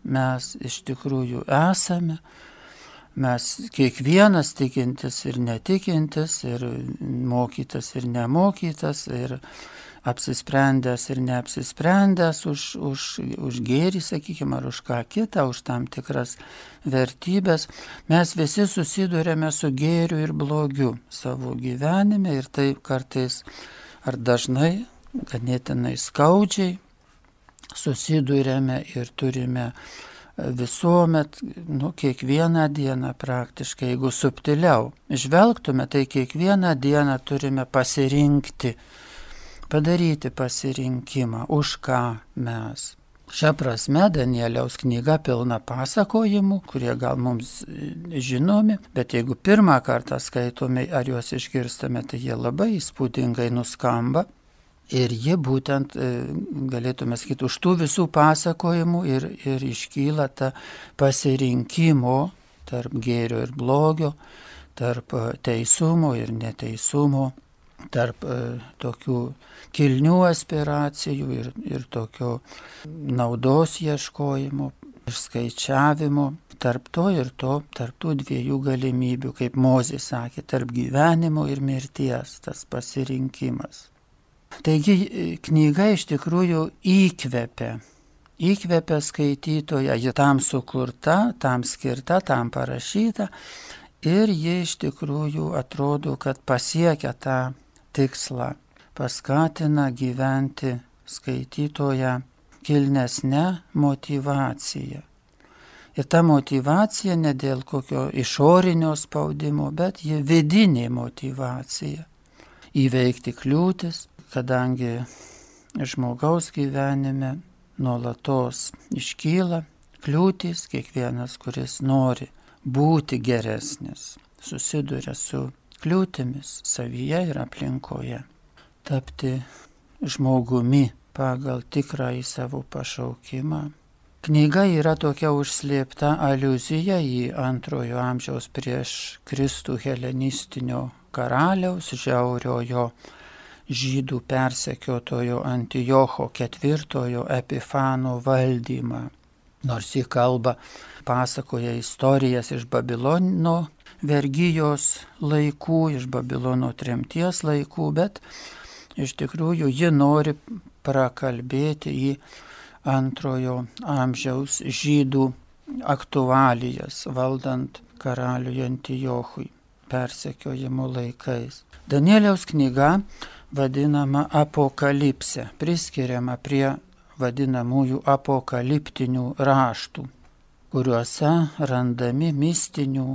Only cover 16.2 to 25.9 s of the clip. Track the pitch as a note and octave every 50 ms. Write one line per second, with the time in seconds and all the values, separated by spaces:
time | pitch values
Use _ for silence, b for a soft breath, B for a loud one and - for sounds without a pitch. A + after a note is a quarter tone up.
16.2 | B2 - - - B B B B B B B B B D3 C3 C3 B2+ B2 - -
17.2 | - F3 F#3 G3+ F#3 F#3 D#3+ D#3+ - - B B B B B B B B D#3+ F3
18.2 | F3 E3 - E3 D#3 D3 - G#3 G#3 F#3+ - F#3+ D#3 - - G3 F#3+ F3+ F3 D#3+
19.2 | D#3+ F3 D#3+ D#3 D#3 D#3 C#3+ - - D3 C3 C3 D3+ D#3+ E3+ E3+ E3 E3 E3+ D#3
20.2 | D#3 D#3+ D3+ D3+ C#3+ C#3 D3+ D3+ D3+ C#3 C3+ C#3 C3+ A#2+ A#2+ A#2+ - - - -
21.2 | - B2+ B2+ C3 B2+ B2 - A#2+ B2 B2+ B2 B2+ D3 D#3 F3 G3 G3+ G#3 G#3+ G3
22.2 | F#3+ F3+ C#3+ C3+ - - - C#3+ C#3 C#3 C#3 - - - C3+ B2+ C3 - - C3+
23.2 | B2+ B2 - - - B B B B B B B B B B B B C3+ B2+ -
24.2 | A#2 B2+ A#2+ A#2+ - C3 B2+ C3+ D3+ E3 F3+ G#3 B3 - - - - - - B3+
25.2 | - - - A#2 A#2+ B2 B2+ B2+ - - C3+ B2 A#2+ B2+